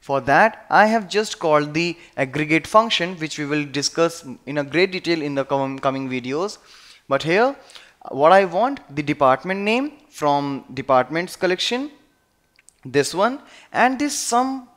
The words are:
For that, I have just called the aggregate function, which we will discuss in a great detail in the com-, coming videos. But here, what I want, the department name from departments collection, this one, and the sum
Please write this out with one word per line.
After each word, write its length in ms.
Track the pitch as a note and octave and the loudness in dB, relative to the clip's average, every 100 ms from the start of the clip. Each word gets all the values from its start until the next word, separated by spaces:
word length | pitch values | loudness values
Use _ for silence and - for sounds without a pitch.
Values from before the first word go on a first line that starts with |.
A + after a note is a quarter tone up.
For 200 | - C#3 | -2 -4
that, 460 | C3+ D3 G#3+ - - | 2 4 4 2 0
I 160 | E3+ G#3+ | 4 4
have 220 | A3+ F#3 | 2 -2
just 320 | G3 G#3+ - | -4 -4 -4
called 340 | E3+ D3+ D3 | 2 2 2
the 220 | D3+ E3+ D#3+ - - | -2 -2 -4 -12 -6
aggregate 500 | C3+ C#3 D3+ D#3+ D3+ | -4 -2 0 0 2
function, 500 | G#3+ A3+ - F3 F#3 | 2 2 -2 -4 -6
which 220 | D#3 - | -10 -8
we 60 | |
will 200 | C#3+ D3+ | -4 -2
discuss 600 | D3 C3 C#3 - E3 E3 C3 A#2+ - | -2 -4 -4 0 0 -2 -16 -16 -8
in 120 | D3 | -6
a 40 | |
great 300 | C#3 D3 F#3+ | -4 0 0
detail 280 | F#3 E3+ E3+ | -2 -4 -2
in 140 | D3 | -2
the 100 | C#3 | -4
com-, 360 | C3 C#3 C3+ C3+ | -2 -2 -2 -2
coming 280 | C#3 C3+ C3+ | -4 -2 -4
videos. 500 | B2+ B2 C#3+ G3+ - _ - - - _ | -6 -6 -6 -6 -10 _ -20 -20 -20 _
But 160 | C3+ | -4
here, 320 | D3 F3+ B3 C#4 - - - _ - | 0 2 2 -2 -16 -20 -20 _ -12
what 180 | C3+ D3+ | 2 6
I 140 | F#3+ | 6
want, 340 | G3 E3+ A#3+ C#4 - | 6 0 -2 -2 -10
the 80 | C#3 | -8
department 580 | C#3+ D3 C#3 C3 F3+ F#3+ | -4 2 2 2 0 -4
name 340 | G3+ A#3 C#4+ - _ | -2 -2 -2 -10 _
from 560 | - D3+ C#3+ C#3+ C3+ - | -4 0 0 -2 -6 -10
departments 640 | C3 C3 C3 B2+ D#3 F3+ | -12 2 2 2 -4 -6
collection, 560 | - F#3 F3+ - B3 C#4+ - _ _ _ _ _ _ _ _ | -4 -2 -2 -2 -4 -6 -12 _ _ _ _ _ _ _ _
this 280 | B2+ C3 C3+ | -2 0 0
one, 280 | E3 G#3 C#4 - - - | 0 0 -2 -14 -20 -10
and 260 | - A#3 C4 | 0 2 2
the 100 | D4 | -4
sum 600 | C#4+ - A#3+ C4 C4+ B3 | -4 -2 0 0 -4 -12